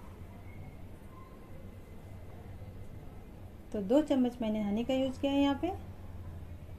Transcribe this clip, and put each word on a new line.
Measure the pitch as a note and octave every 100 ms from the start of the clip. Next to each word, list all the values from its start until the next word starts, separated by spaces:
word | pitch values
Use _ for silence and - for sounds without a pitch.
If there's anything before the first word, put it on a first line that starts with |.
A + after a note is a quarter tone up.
| - - - - - - - - - - - - - - - - - - - - - - - - - - - - - - - - - - - - -
तो | G#3+
दो | F#3+ C#4
चम्मच | D4 C4 B3 -
मैंने | A3 G#3+
हनी | G3+ G#3+
का | A#3+
यूज़ | C4 C4 -
किया | C#4
है | C#4
यहाँ | C#4 C4+
पे। | E4+ G4 - - - - - - - - -